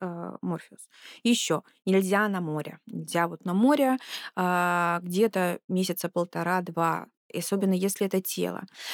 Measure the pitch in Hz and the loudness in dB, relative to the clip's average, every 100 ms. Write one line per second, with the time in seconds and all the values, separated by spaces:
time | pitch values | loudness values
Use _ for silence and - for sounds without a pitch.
0 | 180 170 175 - 185 - - - - - | -8 -8 -10 -8 -6 -6 -8 -20 -20 -20
1 | - - 233 233 - 156 - _ - 190 | -20 -2 2 2 2 -2 -2 _ 2 2
2 | 190 196 214 190 165 151 151 170 - - | 4 2 2 -2 -2 -4 -6 -12 -12 -12
3 | 156 170 170 165 185 185 247 294 269 262 | -2 0 0 -2 -2 4 4 6 4 2
4 | - - - - 180 180 175 175 170 175 | -4 -12 -8 -2 0 2 2 2 2 0
5 | 175 180 220 196 180 175 - 185 185 175 | -2 2 2 2 0 -2 -2 0 0 -2
6 | 170 - 175 170 170 185 180 165 165 160 | -4 -2 -4 -4 -2 -2 -2 0 0 0
7 | - _ _ - 170 196 196 185 190 - | -6 _ _ -8 -4 0 2 2 0 0
8 | 196 190 190 - 175 175 190 - - | 0 0 -2 -4 -4 -4 -12 -14 -12